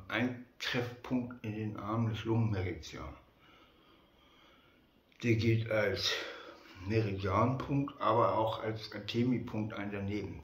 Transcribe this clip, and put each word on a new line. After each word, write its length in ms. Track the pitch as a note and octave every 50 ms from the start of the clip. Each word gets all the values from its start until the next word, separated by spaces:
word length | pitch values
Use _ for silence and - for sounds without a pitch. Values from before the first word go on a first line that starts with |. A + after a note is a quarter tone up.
| - -
Eintreffpunkt 1400 | G2 A2 B2 B2+ B2 - - - _ - - - - B2 A2 A2+ - - - - C3 B2 A#2 A#2 - - -
in 120 | G#2+ G#2
den 220 | G#2+ A2 G#2+ - -
Arm 320 | G2 G2+ A2 A#2 A#2 A2
des 140 | A2 - -
Lungenmeridian. 880 | A2+ A2+ A#2 A2+ G2 G2+ F#2+ F2+ F#2 E2 D#2 - - - A#1+ D2+ D2 C#2+ - - _ _ _ - - - - - - _ _ _ - - - _ _ _ _ _ - _ - - - - - - - _ _ _ _ _ _ _ _ - - -
Der 120 | A#2+ A2+
gilt 340 | A2 A2 A#2 A2+ A2 - -
als 440 | A2 G#2+ G#2+ G2 F#2+ F#2+ - - - - - - - - - - - - - - - F#2+ F2+ G2
Meridianpunkt, 1120 | A2+ A2+ G#2 G2 F#2+ G2 F#2+ F#2+ F#2 G#2 A#2 B2+ C3+ C3+ - - C#3+ C#3+ C#3 - - -
aber 340 | G2+ G#2+ A2+ A#2 A2 F#2+ F#2+
auch 280 | G#2+ A#2 - - - -
als 280 | A2 A2 - - -
Artemipunkt 800 | - G#2 G#2 - - A#2 A#2+ B2+ A#2+ G#2+ - - - G#2+ G#2+ G#2+ -
ein 180 | G2+ G2+ G#2
daneben. 500 | G#2 G2+ G2 G2 G#2 G#2 F#2+ E2+ D#2+ D#2